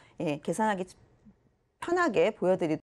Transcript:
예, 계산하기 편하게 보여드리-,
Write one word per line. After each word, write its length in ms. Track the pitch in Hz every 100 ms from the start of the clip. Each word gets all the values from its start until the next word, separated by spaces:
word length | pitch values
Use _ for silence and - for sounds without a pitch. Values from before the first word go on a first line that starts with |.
| - -
예, 180 | 156 143
계산하기 480 | - - 220 190 185 - - _ - - _ _ _ _
편하게 520 | - 359 349 180 190
보여드리-, 460 | 214 185 185 160 151 -